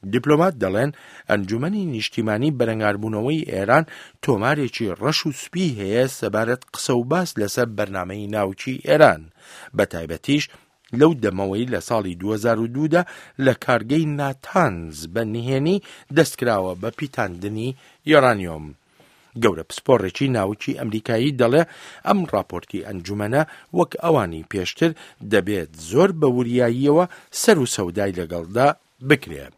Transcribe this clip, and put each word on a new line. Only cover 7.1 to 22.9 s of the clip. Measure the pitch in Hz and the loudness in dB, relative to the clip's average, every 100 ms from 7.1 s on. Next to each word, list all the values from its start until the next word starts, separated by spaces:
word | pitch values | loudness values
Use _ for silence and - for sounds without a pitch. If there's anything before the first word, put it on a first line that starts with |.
باس | 160 180 - | 0 -2 -4
لەسەر | 104 - 120 107 | -4 -2 -4 -2
بەرنامەی | 104 98 90 98 104 | -6 -4 -6 -8 -6
ناوچی | 107 98 98 - 131 143 | -2 -2 -2 -8 -8 0
ئێران، | 151 147 80 80 _ - - - 107 | 6 6 6 -6 _ -20 -20 -10 -2
بە | 101 | 0
تایبەتیش | 85 80 80 - 143 - - _ _ _ 117 | -2 -8 -8 -2 -2 -2 -12 _ _ _ 4
لەو | 151 151 | 4 6
دەمەوەی | 107 92 98 98 127 | -2 -2 -2 -2 -2
لە | 107 - | -4 -2
ساڵی | 117 98 87 | -2 -2 -6
دوهزار | 95 107 113 113 | -4 -2 0 0
و | 117 123 | -2 -2
دوودا | 156 165 175 - - - 135 | 2 2 0 -8 -20 0 2
لە | 120 - | 2 0
کارگەی | 120 110 147 156 147 | 0 2 0 0 -2
ناتانز | 139 131 - 190 156 87 82 76 82 | -4 -6 -2 2 2 0 -8 -12 -6
بەنهێنی | 95 113 113 120 135 147 196 - - - 143 | -4 -4 -4 -2 0 2 0 -2 -20 -2 2
دەستکراوە | 151 - 120 107 92 90 | 2 2 0 2 0 -4
بە | 107 - | -8 -8
پیتاندنی | 143 - 104 87 101 110 120 131 - _ - | -8 -4 -4 -4 -8 -6 -6 -8 -18 _ 4
یۆرانیۆم. | 151 131 107 90 80 76 69 _ _ _ _ _ 120 | 6 6 2 -2 -8 -12 -16 _ _ _ _ _ 0
گەورە | 113 80 80 | 2 2 -8
پسپۆڕێکی | - - 123 95 - 139 120 | -10 2 2 2 -2 -2 0
ناوچی | 98 107 - 135 | -2 -4 -8 -6
ئەمریکایی | 120 110 - 113 135 135 | -6 -6 -2 0 0 2
دەڵێ | 120 139 170 - - - - | 4 4 2 -4 -20 -12 -2
ئەم | 208 165 | -2 0
راپۆرتی | 104 90 87 - 101 | -2 -4 -10 -10 -12
ئەنجومەنە، | 107 | -10